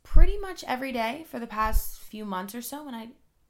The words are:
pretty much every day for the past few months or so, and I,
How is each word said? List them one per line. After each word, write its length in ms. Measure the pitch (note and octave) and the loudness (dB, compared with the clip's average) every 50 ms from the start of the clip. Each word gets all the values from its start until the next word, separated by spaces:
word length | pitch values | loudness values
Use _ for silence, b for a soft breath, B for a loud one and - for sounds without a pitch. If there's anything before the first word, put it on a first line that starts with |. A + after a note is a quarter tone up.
| _ | _
pretty 340 | - - - F#4 F#4+ G4+ G4+ | 6 8 10 10 8 6 2
much 260 | G4 F#4+ F4 - - | -6 -10 -10 -10 -8
every 240 | - B3+ B3 C4+ C4+ | -6 -6 -6 -6 -6
day 360 | B3 A#3+ A3+ A3+ B3+ D#4 D#4+ - | -6 -6 -4 -6 -6 -8 -12 -14
for 100 | - A#3+ | -14 -12
the 80 | A#3 | -12
past 540 | A3 G#3+ G#3+ A3 G#3+ G#3+ - - - - - | -10 -6 -4 -2 0 0 0 0 -2 -10 -14
few 240 | - - - G#3+ G#3+ | -16 -16 -14 -12 -10
months 300 | G#3 F#3+ F#3 F#3+ G3+ - | -8 -8 -8 -8 -10 -12
or 80 | A#3+ A#3+ | -14 -14
so, 240 | - C#4 D4 D4+ | -14 -14 -14 -14
and 100 | C#4+ A#3+ | -14 -14
I, 120 | A3+ A3 A#3 C#4 _ _ _ _ _ _ | -16 -16 -18 -20 _ _ _ _ _ _